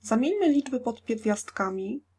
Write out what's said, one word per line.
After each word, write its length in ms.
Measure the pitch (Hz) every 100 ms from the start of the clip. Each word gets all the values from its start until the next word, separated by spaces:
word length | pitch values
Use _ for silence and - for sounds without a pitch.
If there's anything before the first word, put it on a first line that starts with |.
Zamieńmy 520 | - 226 277 403 349
liczby 280 | 285 277 254
pod 240 | 247 226
pierwiastkami 1000 | - 220 214 208 - - 190 190 190 269 _